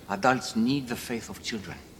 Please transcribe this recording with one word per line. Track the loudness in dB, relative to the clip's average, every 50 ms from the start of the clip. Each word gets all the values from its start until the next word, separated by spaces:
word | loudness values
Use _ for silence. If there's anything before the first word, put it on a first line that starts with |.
| -6 -6
adults | -2 4 6 6 4 4 2 -2 0
need | 2 4 4 4 2 0 -2
the | -6
faith | -6 -4 -4 -4 -4 -4 -8
of | -10 -8
children. | -6 -6 -6 -6 -6 -8 -10 -12 -14 -18 -20 -20